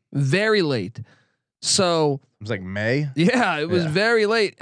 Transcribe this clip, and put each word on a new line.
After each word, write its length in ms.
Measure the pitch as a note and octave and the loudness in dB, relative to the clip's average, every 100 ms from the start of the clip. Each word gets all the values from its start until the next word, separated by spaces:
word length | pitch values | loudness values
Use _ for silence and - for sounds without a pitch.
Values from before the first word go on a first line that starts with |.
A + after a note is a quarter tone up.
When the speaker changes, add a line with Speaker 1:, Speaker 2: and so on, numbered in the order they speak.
| _ | _
Speaker 1:
Very 480 | C#3 C3+ F3+ A3 G#3+ | -4 0 0 2 2
late. 400 | D#3 B2 F#2+ - - _ _ _ _ _ | 2 -2 -4 -10 -16 _ _ _ _ _
So 600 | - - F3+ E3 D3+ C3+ _ - | -2 0 2 2 0 -2 _ -12
Speaker 2:
It 40 | |
was 60 | G#2 | -6
like 120 | G#2 | -6
May? 440 | F#2 G2 A2 C#3 D3 C#3 | -6 -4 0 0 -2 0
Speaker 1:
yeah, 420 | F3 B3 G3+ D#3 | 2 2 2 0
it 100 | D#3+ | -2
was 160 | F3+ | -2
Speaker 2:
Yeah. 60 | D#3+ | 0
Speaker 1:
very 340 | E3 A3 A#3 | 0 2 2
late. 300 | G#3 A3+ G3 - | 2 0 -2 -2